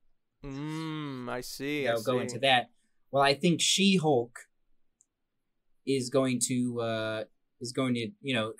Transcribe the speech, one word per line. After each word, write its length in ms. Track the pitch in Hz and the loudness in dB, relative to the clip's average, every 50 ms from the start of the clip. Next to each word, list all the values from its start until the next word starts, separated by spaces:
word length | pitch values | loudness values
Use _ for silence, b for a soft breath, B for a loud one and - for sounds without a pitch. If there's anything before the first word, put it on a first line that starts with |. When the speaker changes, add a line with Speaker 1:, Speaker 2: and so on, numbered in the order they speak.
| _ _ _ _ _ _ _ _ - | _ _ _ _ _ _ _ _ -14
Speaker 1:
Mm, 880 | 139 135 139 147 156 156 160 160 160 156 156 151 143 135 127 123 120 | -12 -8 -8 -6 -6 -6 -6 -6 -6 -6 -6 -6 -8 -8 -8 -8 -8
I 120 | 120 127 | -8 -8
see, 460 | 123 - - - 135 143 147 147 135 123 | -8 -10 -10 -6 -4 -2 -2 0 0 0
I 40 | 117 | 0
Speaker 2:
They'll 100 | 113 107 | 0 0
go 140 | 131 127 123 | 0 0 0
Speaker 1:
see. 60 | 117 | 0
Speaker 2:
into 160 | 123 120 120 | -4 -4 0
that. 300 | 135 135 131 123 - - _ _ _ _ _ _ _ _ | 2 4 4 4 2 0 _ _ _ _ _ _ _ _
Well, 120 | 131 139 139 | 0 2 4
I 100 | 139 143 | 4 4
think 280 | - - 175 165 - | 4 4 2 2 4
She-Hulk 760 | - - - 185 190 196 190 175 147 156 143 120 117 - - - - _ _ _ _ _ _ _ _ _ _ _ _ _ _ _ _ _ _ _ _ _ _ _ _ _ _ _ _ | 2 2 2 4 4 4 4 4 4 4 4 2 2 -2 -6 -18 -20 _ _ _ _ _ _ _ _ _ _ _ _ _ _ _ _ _ _ _ _ _ _ _ _ _ _ _ _
is 240 | 135 135 135 123 120 | -2 0 0 0 0
going 300 | - 135 131 131 123 123 - - | 2 2 2 2 2 0 0 0
to, 340 | 127 123 123 123 120 120 | 0 0 0 -2 -2 -4
uh, 420 | 113 113 113 110 110 110 110 110 - - _ _ _ _ _ - | -4 -2 -2 -2 -2 -4 -4 -6 -8 -10 _ _ _ _ _ -12
is 100 | 123 117 | -10 -8
going 220 | - 139 131 127 123 | -4 -2 -2 0 0
to, 160 | 120 117 104 - _ | -2 -2 -4 -8 _
you 140 | - 135 127 | -6 -2 -2
know, 180 | 113 110 113 110 - | -2 -2 -2 -4 -2